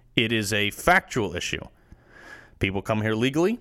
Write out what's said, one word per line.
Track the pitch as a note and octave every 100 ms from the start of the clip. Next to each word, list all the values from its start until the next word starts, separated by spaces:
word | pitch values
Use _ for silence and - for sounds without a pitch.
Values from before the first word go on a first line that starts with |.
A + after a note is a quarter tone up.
| - -
It | A2+
is | A2+ G2+
a | G#2 G#2
factual | - - F#3 - B2+ G2 D#2+
issue. | - - - _ - - _ - - - - -
People | G2 G2
come | F#2+ A2
here | A2
legally. | A2 C3 C#3+ F3+ A#3+